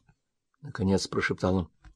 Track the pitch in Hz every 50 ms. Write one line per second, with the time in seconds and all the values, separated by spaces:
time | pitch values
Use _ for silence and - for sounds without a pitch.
0 | _ _ _ _ _ _ _ _ _ _ _ _ 151 147 - - 95 95 98 92
1 | - - - 98 - - 98 - - 92 92 92 85 - _ _ - - -